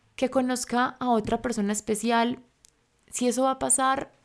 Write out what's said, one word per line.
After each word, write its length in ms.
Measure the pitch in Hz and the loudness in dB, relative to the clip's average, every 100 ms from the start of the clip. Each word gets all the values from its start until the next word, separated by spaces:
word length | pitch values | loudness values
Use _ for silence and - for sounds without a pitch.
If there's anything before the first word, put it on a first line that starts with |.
| _ - | _ -4
Que 140 | 254 | -2
conozca 680 | 262 254 254 - 240 254 - | 0 0 -2 -2 0 -2 -2
a 100 | 247 | 0
otra 320 | 226 214 233 | 0 2 -2
persona 320 | 240 220 202 | -2 -2 -2
especial, 640 | 208 - 214 233 233 233 247 - _ - _ _ _ _ | -2 -2 -2 2 2 2 -2 -12 _ -20 _ _ _ _
si 180 | - 247 | -2 0
eso 160 | 240 | 2
va 80 | 262 | 0
a 80 | 262 | 0
pasar, 520 | 262 - 262 269 - _ | 0 2 2 0 -4 _